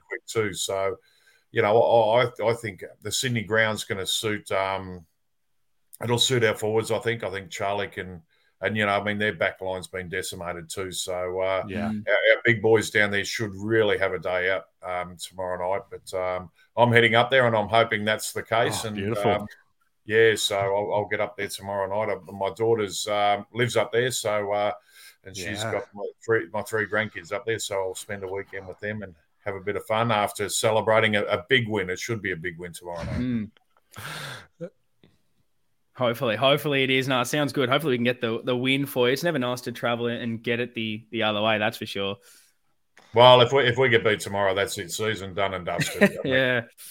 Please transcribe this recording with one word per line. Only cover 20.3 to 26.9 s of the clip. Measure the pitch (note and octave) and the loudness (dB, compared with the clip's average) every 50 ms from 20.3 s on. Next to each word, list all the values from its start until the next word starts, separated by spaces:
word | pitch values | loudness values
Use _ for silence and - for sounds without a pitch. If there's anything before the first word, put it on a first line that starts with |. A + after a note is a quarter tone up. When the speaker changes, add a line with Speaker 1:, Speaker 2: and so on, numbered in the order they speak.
| G#2+ | 6
Speaker 1:
so | F#2+ - - G#2 | 4 0 0 0
I'll, | G2 G2 G2 G2 G2+ G#2 G2 F2 | 0 0 0 0 -2 -2 -2 -2
I'll | G#2 G#2 G2+ | -2 -2 -2
get | G#2 G2+ | -2 -4
up | G#2 G2+ - | -4 -4 -6
there | - G2+ G2 | -6 -8 -8
tomorrow | - - G2 G2 G2+ G2+ G2 F#2+ G2 G#2 A2 | -8 -10 -8 -6 -4 -2 -2 -2 -2 -4 -2
night. | G#2+ G2 | -2 -4
I, | F#2 F2+ D#2+ G2 | -6 -8 -10 -8
my | G2 F#2+ G2 F2+ | -6 -4 -4 -2
daughter's, | E2+ A2+ A2+ A#2 G#2+ G#2+ G2 F2 - - G#2+ | 0 0 2 2 2 0 -2 -4 -6 -4 -2
um, | G#2 G#2 G#2 G#2 G2+ G2+ G2+ - - | 0 2 2 2 2 0 -2 -6 -4
lives | A2 B2 A#2+ - | -2 -2 0 2
up | A#2 G#2 - - | 0 0 0 0
there, | A2+ B2 C3 | 0 0 0
so, | A#2+ - - A2 G#2 G#2+ G#2 G2 G#2 | -2 -2 -2 -2 -2 -2 -2 -2 -2
uh, | G#2 G#2 G#2 - - _ _ _ - - - - _ - | 0 0 -2 -2 -6 _ _ _ -20 -20 -20 -20 _ -20
and | F#2+ F#2 | -16 -14
she's | F#2 F2+ A2 G#2+ G2+ A2 | -10 -8 -8 -6 -6 -4
Speaker 2:
Yeah. | A2+ G#2 | -4 -4
Speaker 1:
got | G2+ G2+ - - | -6 -6 -8 -12
my | G#2 G2+ F#2+ - _ - | -12 -10 -10 -12 _ -2
three, | - A2+ A2+ A#2 - - | 0 0 0 0 -4 -8
my | G#2+ G2+ | -8 -6
three | - - A2 G#2 | -4 -4 -4 -2
grandkids | G2 | -2